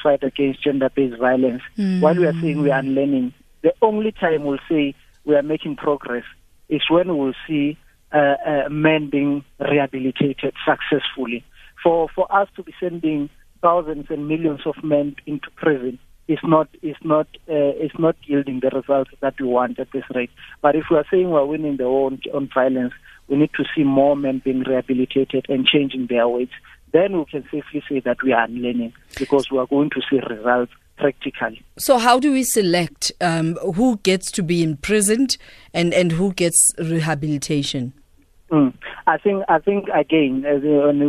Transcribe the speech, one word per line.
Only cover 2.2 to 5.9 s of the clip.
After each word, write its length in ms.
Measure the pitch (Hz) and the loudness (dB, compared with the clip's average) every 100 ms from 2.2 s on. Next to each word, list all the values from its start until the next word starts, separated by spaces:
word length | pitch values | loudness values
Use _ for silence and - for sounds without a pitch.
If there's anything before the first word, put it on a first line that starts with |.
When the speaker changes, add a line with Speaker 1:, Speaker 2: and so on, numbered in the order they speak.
| 175 | 2
Speaker 1:
are 60 | 165 | 0
saying 200 | 165 147 | -2 0
we 80 | 143 | 2
are 100 | 135 | 0
unlearning, 540 | 135 135 143 135 127 - _ _ | 0 0 2 0 -2 -6 _ _
the 100 | 160 - | -2 2
only 300 | 220 214 214 | 2 2 -2
time 320 | - 175 156 | -2 0 0
we'll 160 | 143 139 - | -2 -4 -2
say 240 | 160 143 - _ _ - | 0 0 -4 _ _ 2
we 100 | 147 | 2
are 60 | |
making 340 | 147 156 165 139 | 2 -4 -6 -4
progress 480 | 156 | -2